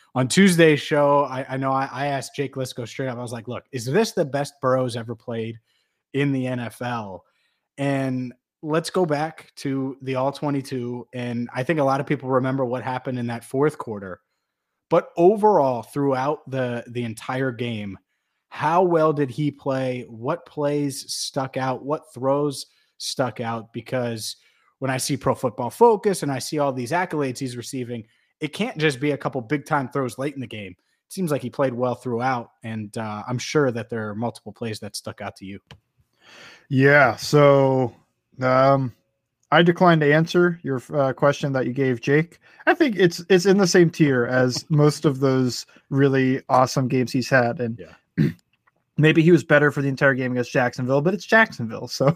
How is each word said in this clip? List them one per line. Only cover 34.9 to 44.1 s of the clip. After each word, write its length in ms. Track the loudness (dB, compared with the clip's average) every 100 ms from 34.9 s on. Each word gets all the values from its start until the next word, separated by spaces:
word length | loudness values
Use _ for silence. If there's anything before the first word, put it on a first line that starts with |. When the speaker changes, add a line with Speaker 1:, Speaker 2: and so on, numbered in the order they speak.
| -12
Speaker 1:
stuck 240 | -12 -12
out 160 | -14 -14
to 80 | -16
you. 140 | -18 _ -20 _ _ _ _ _ -20 -20 -20 _
Speaker 2:
Yeah, 480 | 2 6 8 6 2
so, 760 | 2 6 8 6 4 2 0 -6 _ _ _ -4
um, 540 | 2 4 6 4 0 -8 _ _ _ _ _
I 120 | -4
declined 360 | -2 2 4 4
to 140 | 4
answer 480 | 2 2 0 0 -2
your, 180 | -6 -8 -6
uh, 180 | -2 -2
question 400 | 0 0 0 -2
that 140 | -2 -2
you 80 |
gave 260 | -2 -2 -2
Jake. 400 | 0 0 0 _ _ -6 -2
I 60 |
think 220 | 2 0 4
it's, 260 | 2 0 2
it's 180 | 4 6
in 100 | 4
the 100 | 6
same 220 | 6 4
tier 380 | 4 2